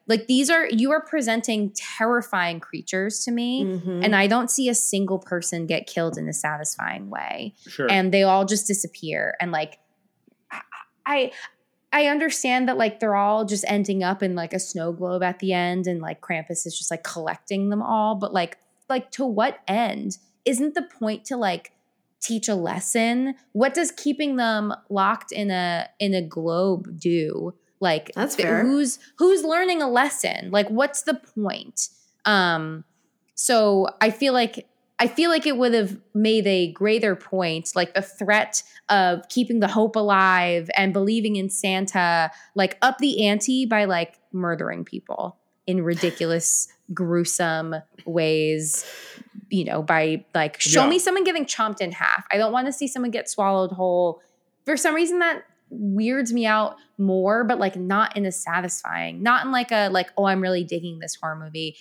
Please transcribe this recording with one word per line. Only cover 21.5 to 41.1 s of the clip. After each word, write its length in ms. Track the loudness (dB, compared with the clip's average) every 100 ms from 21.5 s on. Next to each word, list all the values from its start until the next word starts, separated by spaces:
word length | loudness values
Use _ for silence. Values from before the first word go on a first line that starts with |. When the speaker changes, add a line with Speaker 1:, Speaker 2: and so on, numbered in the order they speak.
| -2 -8 _ _ _ _ -12
Speaker 1:
teach 300 | -6 -4 -2
a 60 | -2
lesson? 800 | -2 -4 -2 0 2 0 -2 -4 _
What 200 | 0 0
does 180 | 2 -2
keeping 440 | -2 -4 -2 -2 0
them 380 | 0 0 -2 -6 -4
locked 420 | 0 2 0 -4
in 200 | -6 -2
a, 360 | 0 0 -2 -4 -4
in 140 | 0
a 80 | 0
globe 800 | -2 -4 -2 2 2 0 -4 -6
do? 540 | 0 0 0 -4 -6 -8 _ -2
Like, 300 | 0 0 -2
Speaker 2:
That's 220 | -4 -4 0
Speaker 1:
th-, 100 | 2
Speaker 2:
fair. 140 | 2
Speaker 1:
who's, 380 | 4 2 0 -4 -10 2
who's 260 | 4 4
learning 380 | 2 0 2 2
a 80 | 2
lesson? 640 | 2 2 0 -4 -4 0
Like, 160 | 0 2
what's 320 | 2 0 0
the 140 | -2 -4
point? 720 | -4 -6 -6 -6 -10 -8 -8 _ _ _ 2
Um, 580 | 4 4 0 -2 -8 -14 _ _ _ _
so 540 | -4 2 4 6 4 2 2
I 120 | 0
feel 220 | 2 2
like, 340 | 2 0 -4 -18 _ _ -2
I 80 | 0
feel 240 | 2 2
like 160 | 2 2
it 100 | 2
would 160 | 2
have 240 | 2 0 -4 _
made 320 | 0 2 4 4
a 260 | 2 0
greater 420 | 0 2 2 2 -2
point, 560 | -2 -2 -2 -2 -4 -2
like, 200 | 0 -2
the 80 |
threat 580 | -4 -4 2 2 2 -2 -6 -8 2
of 380 | 4 4 2 -2
keeping 320 | -2 0 2
the 60 | 2
hope 280 | 4 2 2
alive 720 | 4 4 6 4 4 0 0 2
and 160 | 2
believing 440 | 2 2